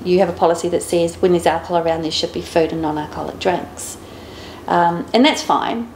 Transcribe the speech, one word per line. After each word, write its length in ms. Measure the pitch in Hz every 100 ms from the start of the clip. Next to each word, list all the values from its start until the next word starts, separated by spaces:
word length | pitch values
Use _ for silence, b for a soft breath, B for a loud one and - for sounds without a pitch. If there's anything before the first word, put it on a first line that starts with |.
you 140 | 180 180
have 100 | 180
a 40 |
policy 360 | 175 170 170 175
that 140 | 170
says 340 | - 175 170 170
when 80 | 185
there's 140 | 175 170
alcohol 320 | 165 - 175
around, 240 | 165 165
there 80 | 156
should 220 | - -
be 100 | -
food 300 | 180 170 160
and 100 | 160
non-alcoholic 560 | 156 151 151 - - -
drinks. 580 | 185 175 - - - - B B B B B B B
Um, 400 | 175 170 170 -
and 100 | 226
that's 160 | 285 -
fine, 480 | - 143 - 233 233